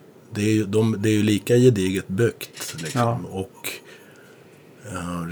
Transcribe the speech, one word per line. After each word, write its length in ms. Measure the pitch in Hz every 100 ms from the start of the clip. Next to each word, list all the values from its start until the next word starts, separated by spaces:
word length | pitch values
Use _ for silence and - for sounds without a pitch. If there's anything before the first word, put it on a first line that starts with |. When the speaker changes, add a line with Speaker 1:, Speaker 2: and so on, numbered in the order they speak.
| - - -
Speaker 1:
det 100 | 104
är 120 | 104
ju, 120 | 110 101
de, 300 | 107 113 104
det 80 | 107
är 40 |
ju 100 | 107
lika 320 | 104 101 - 123
gediget 520 | 127 104 95 95 -
byggt, 680 | 95 117 - - - - 80
liksom. 200 | 80 131
Speaker 2:
Ja. 180 | 117 101 87
Speaker 1:
Och, 380 | 95 95 - - - - - - - - - - - - - 107
eh, 300 | 92 87 87 85